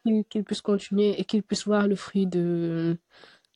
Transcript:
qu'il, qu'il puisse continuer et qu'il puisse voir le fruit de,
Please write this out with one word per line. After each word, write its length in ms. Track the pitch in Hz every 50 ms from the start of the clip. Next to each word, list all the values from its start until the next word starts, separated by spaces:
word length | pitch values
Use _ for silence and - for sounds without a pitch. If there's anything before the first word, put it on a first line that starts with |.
| -
qu'il, 180 | 226 220 214 208
qu'il 180 | - - 220 196
puisse 180 | - 214 -
continuer 580 | - - 208 202 - - 196 196 208 208 196 -
et 40 | 190
qu'il 160 | - - 214
puisse 240 | 190 - 208 - -
voir 220 | 202 208 208 208 208
le 80 | 202
fruit 320 | 185 - - - 196 196 185
de, 680 | 180 175 175 175 175 170 170 170 165 165 165 170 170 175 _ _ _ - - - - _ _ _ _